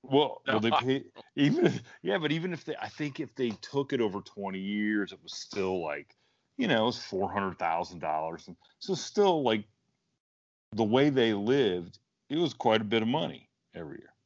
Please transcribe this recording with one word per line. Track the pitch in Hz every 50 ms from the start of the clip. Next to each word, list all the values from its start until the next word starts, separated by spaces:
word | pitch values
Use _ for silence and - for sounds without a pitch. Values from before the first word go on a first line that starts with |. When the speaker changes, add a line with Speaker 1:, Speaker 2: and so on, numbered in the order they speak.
Speaker 1:
Well, | - - 131 143 151 131 - - _
Speaker 2:
No, | 135
Speaker 1:
well, | 117 110
they | 107 113
Speaker 2:
I | 147 135 117
Speaker 1:
pay, | 127 131 135 - - _ - - _ _
even | - 143 147 233 339 349
if, | - - 123 - - - -
yeah, | - 175 202 190
but | 156 151
even | 151 165 165 185 170
if | 147 -
they, | - 139
I | - - -
think | - - 156 147 131 -
if | 151 120 _
they | - 127 117
took | 104 - - - - 139 143 -
it | 143 123
over | 117 104 92 101
twenty | 90 - - 104 98 98 95 95
years, | 95 101 104 104 107 107 107 104 98 87
it | 98 -
was | _ - -
still, | - - - - 101 95 95 95 92
like, | 82 76 73 73 - _ _ _ _ _ _ _ _ _ _
you | - 254 202
know, | 139 110 110
it |
was | 120 123 - -
four | - 101 92 98 98
hundred | - 101 98 95 85 -
thousand | 92 82 82 85 87 - 90 82
dollars. | 80 78 78 78 78 82 85 82 - -
And | 85 _ _ _ _ _
so | - - 190
still, | - - - - 214 202 196 175 156
like, | 139 120 110 107 104 _ _ _ _ _ _ _ _ _ _ _ _ _ _ _ _ _ _ _ _ _
the | - 104 113
way | 104 113 131 143 151
they | 139 131 117 113 107
lived, | 101 101 110 135 143 127 101 90 90 85 87 - - _ _ _ _ _ _
it | 143 160
was | 175 143 -
quite | - - 120 110 110
a | 107
bit | 101 117 113
of | 110 113
money | 131 156 165 160 - - _ _ _ _ _ _ _
every | 87 82 73 - -
year. | - - _ _ _